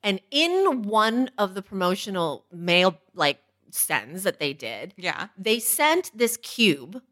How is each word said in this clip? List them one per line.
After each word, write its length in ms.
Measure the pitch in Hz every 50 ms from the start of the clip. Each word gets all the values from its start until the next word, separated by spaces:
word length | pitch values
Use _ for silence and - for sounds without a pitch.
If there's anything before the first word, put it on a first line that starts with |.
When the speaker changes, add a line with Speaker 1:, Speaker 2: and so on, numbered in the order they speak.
| -
Speaker 1:
And 180 | - 196 190 _ _
in 540 | - 285 320 339 359 381 392 381 285 254 214
one 480 | 202 214 214 214 220 226 247 262 247 _ -
of 160 | 208 190 190
the 80 | 202 190
promotional 800 | _ 214 190 185 180 185 190 - 220 196 185 170 160 139 - _ _
mail, 480 | - 170 170 180 175 175 180 190 180 - _ _ _
like, 240 | 170 156 143 139 _ _ _ _ _ _ _
sends 520 | - - - - 156 127 101 117 156 185 190
that 160 | 196 - _
they 140 | 156 143 139
did, 400 | - - 113 117 101 123 180 -
Speaker 2:
Yeah. 320 | - 175 180 - - - 208 _ -
Speaker 1:
they 220 | 185 220 220 240
sent 500 | 226 - - - 294 302 320 359 359 - _
this 220 | 220 240 226 233 -
cube. 640 | - - - - 233 202 151 143 127 147 202 254 _ _